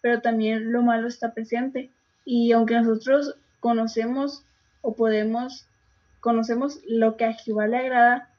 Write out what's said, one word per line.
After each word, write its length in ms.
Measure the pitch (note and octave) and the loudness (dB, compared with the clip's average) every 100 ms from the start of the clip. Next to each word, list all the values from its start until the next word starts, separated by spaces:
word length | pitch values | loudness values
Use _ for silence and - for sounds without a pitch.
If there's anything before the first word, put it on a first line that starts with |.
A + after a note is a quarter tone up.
Pero 200 | A#3+ A#3 | 0 0
también 500 | A#3+ A3+ G#3+ A3 A3+ | 0 0 0 -2 -2
lo 120 | A#3+ | 2
malo 260 | A#3+ A3+ A#3 | 2 2 -2
está 260 | A#3+ A#3 | -6 -8
presente. 560 | A3+ A3 A#3 C4 C4 C4+ _ _ _ | -8 -6 -4 -4 -6 -12 _ _ _
Y 280 | - A#3+ A#3 | -4 0 4
aunque 220 | A3+ A3+ | 4 4
nosotros 600 | A#3 A3+ A3 A#3 C#4 C#4+ - _ _ | 2 2 0 2 2 2 -10 _ _
conocemos 880 | A#3+ A3+ A3+ A3+ A#3 C4 C#4+ C#4+ _ _ _ _ | -2 0 0 -4 -4 -4 -6 -8 _ _ _ _
o 120 | B3 | -8
podemos, 720 | A3 A3+ G#3+ G#3+ A#3 B3+ - _ _ _ _ _ _ | -2 0 2 0 -4 -6 -12 _ _ _ _ _ _
conocemos 600 | A#3 A3+ A3+ A#3 C#4 C#4+ - | 0 0 0 -2 -2 -6 -4
lo 300 | A3+ A3+ A3 | 2 2 2
que 80 | |
a 80 | A#3 | -4
Jehová 340 | A3+ - G#3+ G#3+ | -4 -6 -2 0
le 120 | A#3+ | -2
agrada 520 | C4 B3+ A#3+ B3 - | 0 4 4 4 -4